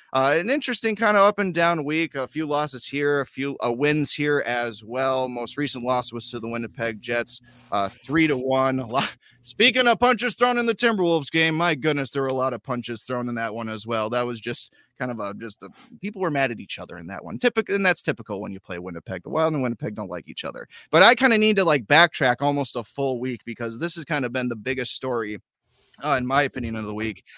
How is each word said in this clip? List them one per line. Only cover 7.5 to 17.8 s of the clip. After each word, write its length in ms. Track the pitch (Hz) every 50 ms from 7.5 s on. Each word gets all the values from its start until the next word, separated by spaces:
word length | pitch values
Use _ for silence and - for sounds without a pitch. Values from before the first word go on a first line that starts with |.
| - - - -
uh, 180 | - 101 98 98
three 380 | - - - - 143 165 160 156
to 100 | 143 127
one. 420 | 127 131 131 131 131 135 131 131
A 80 | 127 110
lot, 220 | 117 135 - - - - _ _ _ _
speaking 460 | - - - - 233 262 208 254 254 240
of 120 | 233 -
punches 360 | 240 247 247 196 233 240 -
thrown 220 | - 240 247 247 240
in 100 | 233 233
the 80 | 220
Timberwolves 560 | - 240 233 220 196 180 170 165 160 139 -
game, 240 | - 160 160 160 160
my 200 | 160 170 175 160
goodness, 360 | 135 120 156 147 143 135 123
there 100 | - 143
were 80 | 135 131
a 40 | 131
lot 200 | 131 127 131 123
of 100 | 113 -
punches 400 | - 127 120 120 - 117 107 -
thrown 240 | - 127 123 120 123
in 80 | 120
that 180 | 117 113 110 104
one 140 | 113 113 110
as 180 | 110 107 107
well. 240 | 113 117 110 107 110
That 180 | 120 123 123 123
was 120 | 120 110
just 320 | - 120 120 - - - - _ _ _ _ -
kind 100 | 127 127
of 100 | 120 110
a, 140 | 104 101 104
just 300 | 104 113 113 101 - 98
a, 60 | 95 - - - - - -
people 200 | - 208 208 190
were 80 | 185 165
mad 220 | 147 139 135 123
at 80 | 120 104
each 180 | 101 - - -
other 220 | 90 80 - 90
in 80 | 85 87
that 180 | 98 78 -
one. 140 | 85 87 247
Typic-, 340 | - 247 - 220 190 170 190
and 100 | 202